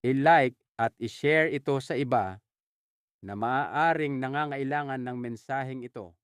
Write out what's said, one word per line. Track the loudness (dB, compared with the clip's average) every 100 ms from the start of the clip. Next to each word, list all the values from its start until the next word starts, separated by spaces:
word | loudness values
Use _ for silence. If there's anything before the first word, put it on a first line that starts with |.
| 2
I-like | 4 6 6 6 0 _ -2
at | -2 _
i-share | -8 -2 2 4 2
ito | 0 0 -2
sa | -2 -4
iba | 0 0 0 -8 _ _ _ _ _ _ _ _ -10
na |
maaaring | -4 -2 0 -2 0 2 2 0 -2
nangangailangan | -2 -2 -4 -4 -2 -2 -4 -6
ng | -6 -6
mensaheng | -8 -10 -6 -6 -4 -8
ito. | -12 -14 -16 _